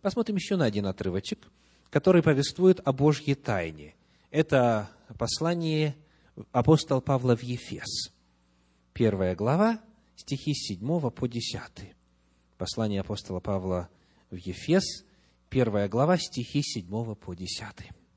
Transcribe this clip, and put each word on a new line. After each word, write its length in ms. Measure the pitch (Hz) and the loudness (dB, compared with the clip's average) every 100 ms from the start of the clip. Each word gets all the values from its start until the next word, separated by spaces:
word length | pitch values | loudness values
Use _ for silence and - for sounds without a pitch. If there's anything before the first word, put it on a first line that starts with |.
Посмотрим 360 | 202 214 226 202 | -4 -2 -2 -2
еще 200 | - 190 | 0 2
на 80 | 131 | 2
один 220 | 104 101 | 2 -2
отрывочек, 640 | 92 95 92 - - - _ _ _ _ | -2 -2 -2 -4 -10 -10 _ _ _ _
который 320 | 151 185 180 | 2 6 6
повествует 560 | 160 139 139 - 185 180 - | 6 2 2 4 6 6 2
о 80 | |
Божьей 420 | 135 147 147 143 139 | 4 4 4 0 -2
тайне. 580 | - 101 82 78 76 _ _ _ _ | 0 -2 -2 -8 -18 _ _ _ _
Это 580 | 147 156 139 120 110 104 - _ 107 | -2 2 4 4 2 -2 -14 _ -8
послание 760 | 117 - 160 175 165 156 151 143 _ _ _ - - | -4 -2 -2 -2 0 0 0 -2 _ _ _ -20 -4
апостола 500 | 120 120 156 - 131 | 2 6 6 6 -2
Павла 340 | - 135 127 117 | 0 0 2 2
в 80 | |
Ефес. 680 | 123 120 - 87 - - - _ _ _ _ _ _ _ _ | 0 -8 -8 -10 -8 -8 -10 _ _ _ _ _ _ _ _
Первая 420 | - 113 98 92 90 | 0 2 2 0 0
глава, 460 | 107 156 214 226 - _ _ - | 0 2 2 0 -8 _ _ -20
стихи 380 | - 139 - | -8 -6 -4
с 140 | 143 - | -4 -6
седьмого 420 | 92 113 170 135 | -8 -4 -2 -2
по 180 | - 127 | -4 -4
десятый. 680 | 120 - 104 - - 104 _ _ _ _ _ _ _ | -4 -8 -10 -12 -18 -20 _ _ _ _ _ _ _
Послание 440 | 90 - 110 101 | -8 -4 -2 -2
апостола 380 | 95 104 - 90 | -4 -8 -8 -8
Павла 500 | - 98 92 90 85 _ _ _ _ | -4 -4 -2 -4 -6 _ _ _ _
в 40 | 92 | -14
Ефес, 720 | 90 90 - 180 190 - _ _ _ _ _ | -12 -10 0 0 0 -10 _ _ _ _ _
первая 400 | 131 117 104 101 | 0 2 2 0
глава, 280 | 110 147 180 | 2 2 2
стихи 440 | - - 123 143 | 0 -8 -4 -4
с 120 | 143 | -4
седьмого 420 | 120 87 104 117 104 | -8 -8 -6 -6 -10
по 180 | - | -12
десятый. 580 | 87 90 - 107 - - - _ | -10 -10 -10 -12 -14 -18 -20 _